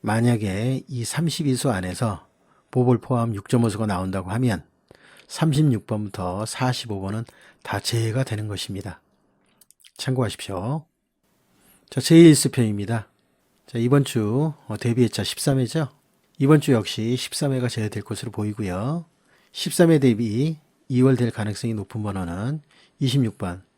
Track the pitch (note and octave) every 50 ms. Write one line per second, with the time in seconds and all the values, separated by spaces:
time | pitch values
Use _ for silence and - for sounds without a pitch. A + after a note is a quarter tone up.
0 | - G2+ G#2+ A2+ A#2 A#2+ A#2+ A2 G#2+ G2+ F#2 G2 A2 B2+ C3 C3 - _ - A#2+
1 | A#2 - - - E3 E3 D3 - D#3+ C#3+ C3 B2 - C#3+ A2+ F#2 F2+ F#2 F2+ -
2 | - A2+ G2 F2 - _ _ _ _ _ _ _ _ _ - C3 B2 B2 B2 A2+
3 | - - C3 A#2+ A#2 A#2 A2 G2 - - - B2 A#2 A2+ G2+ G#2+ A2 G#2+ G2 F2+
4 | F#2 F#2+ F#2 G2 F#2 F2+ F#2+ A#2 C3 B2 G#2 E2 - _ _ _ _ _ - _
5 | _ - - - - _ - - D#3+ D#3+ C#3+ C#3+ D#3 D3+ B2 G#2+ - - A#2 G#2+
6 | G#2 G2 - - F#2 F2+ F2+ F#2+ A2 A2 - - C3 B2+ A#2+ - - A#2 G#2 G2
7 | F#2+ F#2+ G2+ A2 A2+ - - - - - _ _ _ - - G2+ - - - A#2
8 | A2+ A2+ G#2+ B2+ C3+ - - G#2 G#2+ G#2+ G2+ F#2 - - G2+ F#2+ - - - -
9 | _ _ _ _ _ _ _ _ _ _ _ _ - _ _ _ _ - _ _
10 | - - C3 B2 B2 G#2 F#2 - - - G2 F2+ F#2 A2+ C#3 D#3+ D3 _ _ _
11 | _ _ _ _ _ _ _ _ _ _ _ _ _ _ _ _ _ _ - C3+
12 | B2 - D#3+ E3 E3+ E3 D3+ C3+ - C3+ - - A#2+ A2 G#2 G2+ G2+ G2 A#2 A2+
13 | G#2 _ _ _ _ _ _ _ _ _ _ _ _ - - A#2+ A2+ B2 C3 C#3+
14 | C3+ - - B2 G#2+ G#2 A2 C3 D3+ D#3+ D3 - _ - A2 G#2 - A#2+ A#2 A#2+
15 | B2 A2 - - G2+ - - - - D3+ C#3 C3+ B2+ A2 - D#3+ D#3 - _ _
16 | _ _ _ _ _ _ _ _ C3+ C3+ D#3 D3+ C#3+ - C3+ A2+ G2+ - - -
17 | G#2+ A2+ B2 B2 - - - - D3+ C#3+ C3+ C3 B2 A#2+ - - A2 G#2+ - G#2+
18 | G2 - A2 - - A#2 G#2+ - G#2 G#2 G#2 G2+ A2 F#2+ F2+ F#2 G#2+ B2+ D3+ E3+
19 | E3 _ _ _ _ _ _ _ _ _ _ - - F3+ - - F3 E3 E3 D3+
20 | C3+ C3 A2+ G2+ A#2 A2 G2+ A2+ C#3 D#3+ D#3+ D3+ _ _ _ _ _ _ C3 B2
21 | B2+ C3+ C3+ A#2+ B2 A#2 - - A2 G#2+ G#2 - - A#2 A2+ G#2+ G2 _ - A2+
22 | G#2 G#2 F#2+ F#2+ F#2 E2+ E2+ F2+ G#2 B2+ D3 D#3 - _ _ _ _ _ _ _
23 | C#3+ C3 A#2+ C#3+ B2+ A2 - _ - F#2 F2 F#2 - _ _